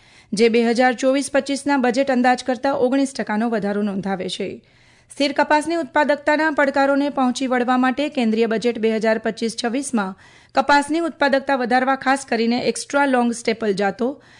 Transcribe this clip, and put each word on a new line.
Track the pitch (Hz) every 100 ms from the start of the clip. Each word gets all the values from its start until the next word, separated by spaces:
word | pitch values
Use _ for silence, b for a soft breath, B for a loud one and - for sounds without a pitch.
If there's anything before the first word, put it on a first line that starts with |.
| b b b
જે | 202 233
બે | 233
હજાર | 233 233 254
ચોવીસ | 226 262 277 262
પચીસના | 277 277 269 285 277
બજેટ | 247 240 269
અંદાજ | 247 254 262
કરતાં | - 240 277 285
ઓગણીસ | 247 277 269
ટકાનો | - 214 214 233
વધારો | 226 202 208
નોંધાવે | 208 190 196 190 185
છે. | - 190 226 b b b b b
સ્થિર | - 285
કપાસની | 302 294 302 302 339
ઉત્પાદકતાના | 277 302 285 285 302 302 320
પડકારોને | 302 277 277 277 277 285
પહોંચી | 277 254 247 262
વળવા | 247 240 254
માટે | 254 247 294
કેન્દ્રીય | 277 226 220 226
બજેટ | 226 240 233
બે | 226
હજાર | 220 220 226
પચીસ | 226 220 226 226
છવ્વીસમાં | 240 262 285 226 190 196 b b b
કપાસની | 269 269 285 285 320 330
ઉત્પાદકતા | - 277 269 269 269
વધારવા | 240 254 254 269
ખાસ | 262 269 -
કરીને | 233 233 240
એક્સ્ટ્રા | - 226 - 285 285
લોંગ | 254 240
સ્ટેપલ | 233 - 220 220 196
જાતો, | 202 196 240 269 b b